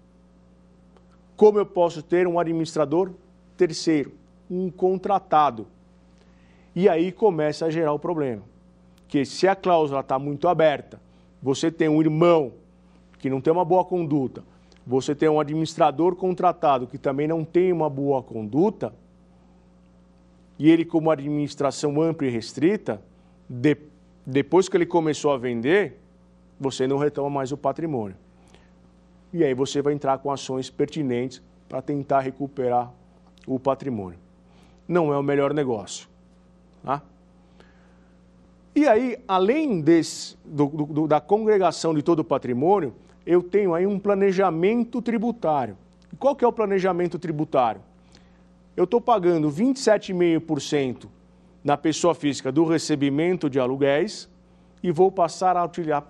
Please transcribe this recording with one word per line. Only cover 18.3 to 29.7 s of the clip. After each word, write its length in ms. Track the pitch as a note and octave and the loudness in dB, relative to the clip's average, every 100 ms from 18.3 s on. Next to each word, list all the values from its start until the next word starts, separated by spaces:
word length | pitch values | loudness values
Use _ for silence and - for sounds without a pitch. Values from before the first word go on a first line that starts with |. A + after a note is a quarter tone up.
| A2+ G#2+ B2 G3+ G#3 A#2 - _ _ _ _ _ _ _ _ _ _ _ _ _ _ _ - | -10 -4 0 0 0 -8 -12 _ _ _ _ _ _ _ _ _ _ _ _ _ _ _ 2
e 100 | D3 | 6
ele 160 | E3 E3 | 6 4
com 140 | E3+ | 0
uma 140 | D#3+ | 0
administração 840 | D#3 C#3 D3 D3 - C#3 C3 D3 C#3+ | 0 -2 -4 -4 -2 -4 -2 -2 0
ampla 280 | E3 E3 C3+ | 0 0 -2
e 20 | |
restrita, 720 | A#2+ G#2+ - D#3 G#3 - G#2 - _ _ _ - | -2 -6 -2 0 0 -4 -8 -12 _ _ _ -16
de-, 280 | B2 C3+ C#3+ - - _ _ | -2 0 0 -4 -20 _ _
depois 460 | - C3+ C#3 E3 F#3 | -4 -2 2 2 2
que 80 | F#3 | 0
ele 80 | E3+ | 0
começou 460 | F3 D#3+ D3 D3 | 0 0 0 -2
a 60 | C#3 | -2
vender, 600 | B2 A#2 A#2+ F#3+ E3+ - _ _ _ _ _ _ | -2 -4 0 2 0 -6 _ _ _ _ _ _
você 260 | C3+ - C3 | -8 -4 -2
não 120 | C#3 | 0
retoma 340 | D3 D3 C#3 | -2 -2 -4
mais 200 | C#3+ C3 | -4 -6
o 60 | C#3 | -6
patrimônio. 580 | C#3 C3+ E3 C3+ G#2 F#2 _ _ _ - _ _ _ _ _ _ _ | -6 -4 -6 -6 -8 -12 _ _ _ -20 _ _ _ _ _ _ _
E 100 | F3 | 0
aí 120 | D#3 B2+ | 0 2
você 260 | C3+ | -2